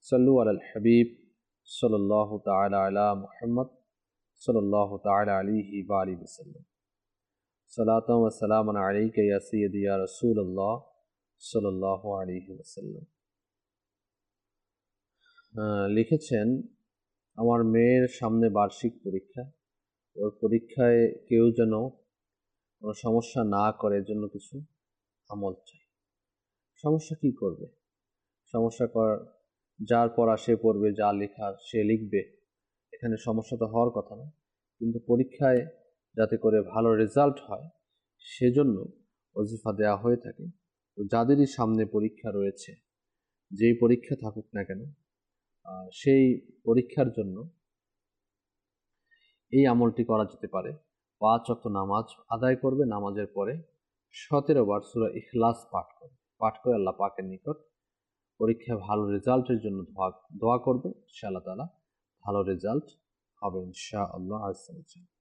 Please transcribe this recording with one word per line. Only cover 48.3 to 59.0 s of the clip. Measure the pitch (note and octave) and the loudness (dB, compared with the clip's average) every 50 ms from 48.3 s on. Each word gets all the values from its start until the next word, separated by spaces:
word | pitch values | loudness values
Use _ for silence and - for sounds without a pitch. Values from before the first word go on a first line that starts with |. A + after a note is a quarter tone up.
| _ _ _ _ _ _ _ _ _ _ _ _ _ _ _ _ _ _ _ _ _ _ _ _ | _ _ _ _ _ _ _ _ _ _ _ _ _ _ _ _ _ _ _ _ _ _ _ _
এই | - C3+ C#3 | 4 4 6
আমলটি | C3 A#2 A#2+ A#2+ A#2 A2+ - A#2 | 6 6 4 4 4 2 0 0
করা | - A2 G#2+ G#2 | 0 2 0 0
যেতে | G2+ - - - | -2 -4 -14 -12
পারে। | - - F#2+ F#2 - D3+ - _ _ _ _ _ _ _ _ | -6 -6 -6 -6 -6 -12 -14 _ _ _ _ _ _ _ _
পাঁচ | G#2+ G#2+ A2+ A#2 - - | 2 2 2 2 0 -4
ওয়াক্ত | A#2 A#2 - | -6 -4 -4
নামাজ | A#2 G2+ G2 F#2+ G2 G2+ G#2+ A2+ - - _ _ _ | -6 -4 -4 -2 -2 -2 -2 -2 -6 -14 _ _ _
আদায় | A#2 A2+ B2 B2+ B2+ | -6 -2 0 0 0
করবে, | B2+ - C3 C3 C#3 C#3+ | 2 0 -2 0 0 0
নামাজের | A#2+ G#2 G2+ G2+ G2+ G2 G#2 G2+ | 0 -2 -4 -6 -6 -6 -6 -8
পরে | F#2+ _ G2+ G2 G#2+ C#3 E3 E3 _ _ _ _ _ _ _ _ _ | -6 _ -6 -6 -4 -6 -8 -12 _ _ _ _ _ _ _ _ _
সতেরো | _ - - - D3 C#3+ C3+ - D3+ C3+ A2+ | _ -20 -6 -2 -2 0 2 4 4 4 4
বার | G2+ G2+ G#2 | 2 0 -2
সূরা | - - - A#2+ A2 G#2 - | -4 -6 -4 -2 -2 -2 -4
ইখলাস | A2+ - _ - A#2+ A2+ A#2 A2+ - - _ | -8 -14 _ -2 2 2 2 0 -2 -10 _
পাঠ | - F#2 F2 _ _ _ | -8 -8 -8 _ _ _
করবে, | - - _ _ _ _ _ | -20 -20 _ _ _ _ _
পাঠ | _ A2 A2 - - - | _ -2 -2 -2 -2 0
করে | B2 A#2+ | 2 2
আল্লাহ | G#2+ F#2+ F#2 F#2 | 2 2 -2 -2
পাকের | - G2 G2 - - F#2+ | -2 -4 -4 -4 -8 -10
নিকট | F#2+ F#2+ - _ C#3+ D#3 D#3 _ _ _ _ _ _ _ _ _ _ _ _ _ _ _ _ | -10 -12 -10 _ -8 -10 -10 _ _ _ _ _ _ _ _ _ _ _ _ _ _ _ _
পরীক্ষায় | A2 A2 A#2 - - - A#2 | 0 0 0 -2 -4 -8 -8
ভালো | G#2 F#2 G2 G#2 G#2+ | -8 -4 -4 -2 -2